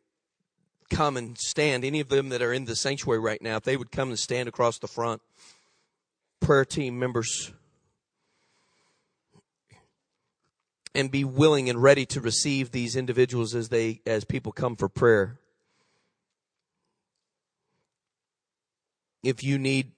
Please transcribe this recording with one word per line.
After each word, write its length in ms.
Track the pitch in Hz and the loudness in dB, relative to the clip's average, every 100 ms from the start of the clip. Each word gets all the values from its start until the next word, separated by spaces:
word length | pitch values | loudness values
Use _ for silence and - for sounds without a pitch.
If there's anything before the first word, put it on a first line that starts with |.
| _ _ _ _ _ _ _ _ _ | _ _ _ _ _ _ _ _ _
come 260 | - 147 127 | 0 0 0
and 180 | 117 117 | -8 -8
stand, 440 | - - 151 127 | -4 0 0 0
any 180 | 135 151 | -2 -4
of 80 | 135 | 0
them 200 | 139 135 | 0 0
that 140 | 123 | -2
are 100 | 120 | -2
in 120 | 123 113 | -2 -4
the 100 | 113 | -4
sanctuary 440 | 139 139 143 113 | -4 -4 -2 0
right 220 | 110 107 | 0 -4
now, 140 | 113 110 | -4 -4
if 80 | |
they 140 | - 135 | -2 -4
would 140 | 120 | -4
come 180 | - 131 | -6 -4
and 100 | 110 | -4
stand 280 | - 127 120 | -4 -4 -4
across 300 | - 120 - | 0 0 0
the 100 | 104 | -8
front, 360 | 117 117 110 - _ - - _ _ _ _ _ _ _ _ | -4 -4 -4 -10 _ -20 -20 _ _ _ _ _ _ _ _
prayer 260 | 156 139 131 | 2 4 2
team 340 | 156 131 123 | -4 -6 -4
members, 520 | 127 120 113 - - - _ _ _ _ _ _ _ _ _ _ _ _ _ _ _ _ _ _ _ _ _ - _ _ _ _ _ _ _ _ _ _ - | -2 -2 -4 -6 -10 -16 _ _ _ _ _ _ _ _ _ _ _ _ _ _ _ _ _ _ _ _ _ -20 _ _ _ _ _ _ _ _ _ _ -6
and 160 | 139 135 | -2 0
be 140 | 139 | 0
willing 440 | 135 131 156 147 127 | 0 4 6 6 2
and 140 | 120 | 4
ready 240 | 135 139 127 | 6 6 4
to 160 | 139 | -4
receive 480 | 113 110 147 139 123 | -2 -2 0 -2 -2
these 260 | 127 117 127 | -4 -4 -4
individuals 600 | 127 120 127 123 110 117 | -2 2 2 2 -2 -4
as 140 | 113 | -2
they, 320 | 117 113 110 - | 0 0 -2 -2
as 180 | 110 | -2
people 280 | - 131 110 | -2 -6 -6
come 240 | - 127 113 | -6 -6 -2
for 120 | 98 | -4
prayer. 520 | - 120 107 98 123 _ _ _ _ _ _ _ _ _ _ _ _ _ _ _ _ _ _ _ _ _ _ _ _ _ _ _ _ _ _ _ _ _ _ _ _ _ _ | 4 6 6 4 -4 _ _ _ _ _ _ _ _ _ _ _ _ _ _ _ _ _ _ _ _ _ _ _ _ _ _ _ _ _ _ _ _ _ _ _ _ _ _
If 180 | 127 120 | -4 -2
you 160 | 135 139 | -2 0
need 360 | 135 135 131 | 0 0 -2